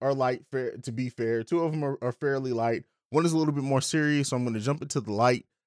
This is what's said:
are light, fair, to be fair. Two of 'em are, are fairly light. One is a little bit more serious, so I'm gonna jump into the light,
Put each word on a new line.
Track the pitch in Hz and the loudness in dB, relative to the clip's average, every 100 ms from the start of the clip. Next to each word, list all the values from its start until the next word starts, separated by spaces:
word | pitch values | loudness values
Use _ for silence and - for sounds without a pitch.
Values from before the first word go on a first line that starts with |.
are | 135 | -2
light, | 135 127 127 - | 0 0 -2 -4
fair, | 135 123 - | -4 -4 -6
to | 127 | -8
be | 113 123 | -6 -6
fair. | - 113 117 | -2 -2 -2
Two | 113 170 | 0 0
of | 165 | 0
'em | 156 | 0
are, | 139 135 | -2 -2
are | 123 | -4
fairly | - 139 135 127 | -2 -2 0 0
light. | 117 117 113 - _ - | 0 0 0 -6 _ -2
One | 151 170 | 2 4
is | |
a | 160 | 4
little | 151 | 2
bit | 143 | 0
more | 135 131 | 2 0
serious, | - 156 147 147 139 | 2 0 2 2 0
so | 127 | 0
I'm | |
gonna | 123 110 | -2 -2
jump | 120 151 | -2 -4
into | 147 139 | -4 -4
the | 107 | -2
light, | 101 123 123 - _ | 2 4 4 -2 _